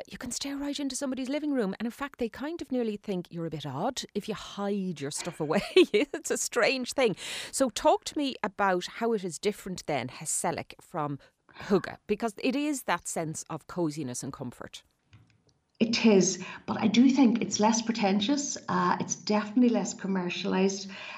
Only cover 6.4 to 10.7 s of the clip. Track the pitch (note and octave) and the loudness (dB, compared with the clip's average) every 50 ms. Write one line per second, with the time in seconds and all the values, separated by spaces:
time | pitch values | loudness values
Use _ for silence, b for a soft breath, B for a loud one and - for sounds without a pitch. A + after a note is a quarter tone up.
6.4 | - - - A#3+ G#3+ - C4 B3+ B3 - - C#4+ C4 A3 E3+ B B B B B | -2 -2 2 2 4 4 2 0 -4 -4 0 2 2 2 2 B B B B B
7.4 | B B B - C4+ A#3+ - - - D#4 F#4 G#4 - - - D#4 C#4+ C4+ - - | B B B 0 0 2 0 2 4 4 4 4 0 -4 -4 -2 -2 -2 -2 -4
8.4 | - G#3 - - G3+ G3 F#3 F3+ - - - - A#3 A#3 A#3 G3+ F#3 F#3 D3+ - | -6 -6 -2 0 2 2 2 2 -2 -6 -6 -2 0 0 2 0 -2 -4 -6 -2
9.4 | - G3+ G3+ - - G3 F3+ - - - D3+ C3 A2+ B2+ - - D#3+ - - - | -2 -2 -2 -2 -8 -10 -10 -8 -4 -2 -2 -2 -2 -4 -8 -8 -6 -4 -2 0
10.4 | - F3+ D#3 - - - | 0 -2 -2 -2 -6 -10